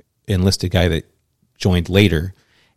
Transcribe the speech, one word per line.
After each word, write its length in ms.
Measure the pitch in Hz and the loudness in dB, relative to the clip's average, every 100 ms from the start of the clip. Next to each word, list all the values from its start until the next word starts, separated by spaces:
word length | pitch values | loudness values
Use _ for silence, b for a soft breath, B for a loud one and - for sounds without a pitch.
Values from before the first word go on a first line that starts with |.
| _ _ - | _ _ -6
enlisted 440 | 95 92 90 90 | -2 0 -2 -2
guy 180 | 92 90 | 0 0
that 160 | 82 - _ _ _ _ - | -2 -8 _ _ _ _ -6
joined 300 | 104 90 85 | -2 0 0
later 440 | 92 104 80 92 - _ _ _ | 2 4 2 -6 -12 _ _ _